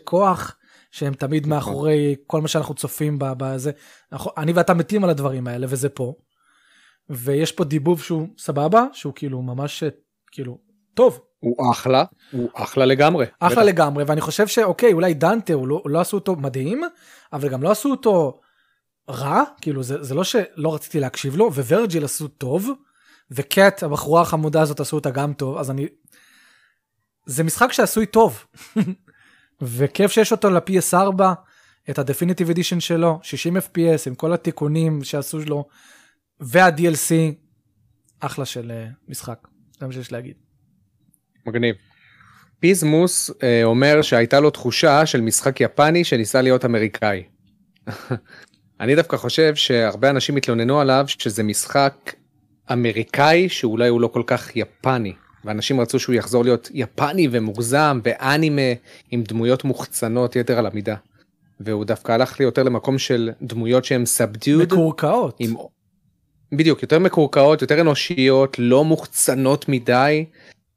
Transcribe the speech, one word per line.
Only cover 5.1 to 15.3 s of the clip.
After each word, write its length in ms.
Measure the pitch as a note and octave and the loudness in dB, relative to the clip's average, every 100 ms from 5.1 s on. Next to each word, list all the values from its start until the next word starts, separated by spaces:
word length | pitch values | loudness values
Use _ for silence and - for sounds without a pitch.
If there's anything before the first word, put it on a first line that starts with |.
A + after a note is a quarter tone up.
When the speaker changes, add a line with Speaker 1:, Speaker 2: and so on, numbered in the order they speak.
| D3 C#3 C3 B2 | 0 -2 -4 -6
Speaker 1:
האלה, 200 | A#2+ C3 | -8 -6
וזה 200 | C3 C3+ | -4 -6
פה. 240 | - B2+ D3 _ _ _ _ _ _ _ _ _ | -6 -8 -10 _ _ _ _ _ _ _ _ _
ויש 420 | C3 B2 C#3+ D#3+ | -10 -2 -2 -2
פה 120 | - | -2
דיבוב 380 | D#3+ D3+ C#3+ E3+ | -2 0 0 -2
שהוא 260 | - E3 E3 - | -2 -6 -6 -12
סבבה, 480 | - C#3 D3+ G#3+ B3+ | -6 -2 2 4 2
שהוא 200 | - D3 - | -4 -12 -10
כאילו 260 | C#3+ B2+ | -8 -8
ממש, 420 | B2+ B2 C#3+ - D#3 - _ _ _ | -8 -6 -8 -6 -8 -8 _ _ _
כאילו, 260 | - B2 A#2+ _ _ _ | -14 -14 -14 _ _ _
טוב. 260 | - B3 B2 _ _ | 2 2 2 _ _
Speaker 2:
הוא 320 | A#2 A#2+ B2 | -6 -2 0
אחלה, 320 | A#2 B2+ C3 F3 _ _ | 0 2 2 2 _ _
הוא 180 | C3 A#2+ | -8 -6
אחלה 320 | - - - C3 | -8 -6 0 2
לגמרי. 400 | C3+ D3 F3 A#2+ _ | 6 4 4 -2 _
Speaker 1:
אחלה 160 | F3 A#3 | 2 4
Speaker 2:
בטח. 120 | G#3 | 4
Speaker 1:
לגמרי, 360 | F3 D3+ C#3+ | 4 0 0
ואני 180 | D3 D3+ | -2 -2
חושב 260 | D3+ D3+ G#3 | -2 -2 0
שאוקיי, 460 | - G#3+ E3+ A#3+ | 2 0 2 4
אולי 200 | E3+ F3+ | 4 2
דנטה, 400 | D#3 E3 | 2 0